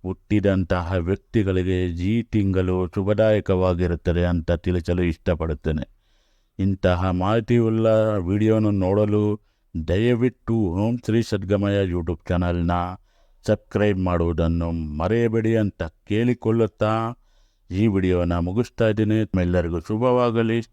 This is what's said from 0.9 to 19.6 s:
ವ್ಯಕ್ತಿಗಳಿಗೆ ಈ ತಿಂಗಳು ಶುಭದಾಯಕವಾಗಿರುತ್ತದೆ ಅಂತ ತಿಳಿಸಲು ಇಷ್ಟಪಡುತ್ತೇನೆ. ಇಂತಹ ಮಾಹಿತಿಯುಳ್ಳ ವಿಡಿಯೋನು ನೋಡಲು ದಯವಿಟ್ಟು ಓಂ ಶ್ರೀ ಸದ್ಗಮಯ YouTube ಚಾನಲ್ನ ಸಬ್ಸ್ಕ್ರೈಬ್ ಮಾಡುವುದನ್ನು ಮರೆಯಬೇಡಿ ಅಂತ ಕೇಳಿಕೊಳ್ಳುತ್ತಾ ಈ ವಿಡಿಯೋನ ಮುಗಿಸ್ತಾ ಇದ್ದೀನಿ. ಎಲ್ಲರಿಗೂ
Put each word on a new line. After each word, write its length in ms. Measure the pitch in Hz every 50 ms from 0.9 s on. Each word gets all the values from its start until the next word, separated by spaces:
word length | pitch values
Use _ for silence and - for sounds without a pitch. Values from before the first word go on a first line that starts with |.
| 95 90
ವ್ಯಕ್ತಿಗಳಿಗೆ 840 | 82 87 101 - _ _ - 117 98 95 95 92 90 92 92 90 90
ಈ 380 | 90 85 85 90 98 110 117 113
ತಿಂಗಳು 640 | _ - 107 98 98 92 92 92 92 90 92 92
ಶುಭದಾಯಕವಾಗಿರುತ್ತದೆ 1400 | 87 - 104 95 101 107 101 110 110 107 104 - - 95 92 92 92 90 85 90 85 85 76 _ 90 87 87 87
ಅಂತ 260 | 87 87 85 80 -
ತಿಳಿಸಲು 520 | 87 82 - 92 87 87 82 - 87 90 90
ಇಷ್ಟಪಡುತ್ತೇನೆ. 840 | 85 80 - _ 98 85 78 82 82 78 - - 82 76 76 - - _ _ _ _ _ _ _ _ _ _ _ _ _ -
ಇಂತಹ 500 | 98 98 95 - - 92 90 87 92 95
ಮಾಹಿತಿಯುಳ್ಳ 800 | 90 90 90 98 110 117 107 - 120 120 113 113 110 113 113 110 110 110 110 110 107
ವಿಡಿಯೋನು 540 | 101 90 85 98 104 107 110 110 110 107 104
ನೋಡಲು 680 | 104 98 92 92 98 104 107 104 104 104 104 104 104 - _ _ _ _ _ _ - 85 80
ದಯವಿಟ್ಟು 680 | 80 110 104 113 120 123 113 120 127 - _ _ - 113
ಓಂ 440 | 113 107 87 82 95 104 113 123
ಶ್ರೀ 240 | 120 - - 110 117
ಸದ್ಗಮಯ 600 | 110 - 110 98 95 92 104 101 98 101 101 101 98
YouTube 360 | 92 87 90 82 85 85 - _
ಚಾನಲ್ನ 440 | - 92 87 90 87 87 87 85 85 87 87 87 90 92 - _ _ _ _ _ _ _ _ _
ಸಬ್ಸ್ಕ್ರೈಬ್ 520 | - 107 - _ _ - 101 104 104 98 92
ಮಾಡುವುದನ್ನು 720 | 92 90 87 85 85 85 85 78 85 82 82 85 85 85
ಮರೆಯಬೇಡಿ 840 | 82 82 80 76 73 73 82 92 110 117 117 113 110 113 110 110 113
ಅಂತ 260 | 110 107 98 - - 87
ಕೇಳಿಕೊಳ್ಳುತ್ತಾ 1300 | 82 _ _ _ - 104 107 120 123 123 - - 110 110 117 113 101 _ _ 107 107 110 113 113 113 123 _ _ _ _ _ _ _ _ _ _ _
ಈ 160 | 90 95 110
ವಿಡಿಯೋನ 460 | 113 95 95 92 92 90 87 87 85 85
ಮುಗಿಸ್ತಾ 540 | 87 87 87 92 117 120 - _ - 117
ಇದ್ದೀನಿ. 540 | 110 104 107 110 104 107 110 110 - - 92
ಎಲ್ಲರಿಗೂ 380 | 90 87 87 90